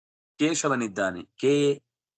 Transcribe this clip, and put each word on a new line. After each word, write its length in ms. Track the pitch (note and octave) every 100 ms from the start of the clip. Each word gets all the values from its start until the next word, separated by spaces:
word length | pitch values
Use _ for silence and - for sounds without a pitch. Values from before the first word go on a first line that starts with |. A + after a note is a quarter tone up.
| _ _ _ -
ಕೇಶವನಿದ್ದಾನೆ. 840 | D#3 D#3 D3 B2+ A2 G2+ F#2+ F2+
ಕೇ-, 600 | - - C3 C#3+ C#3+ C#3+ _ _ _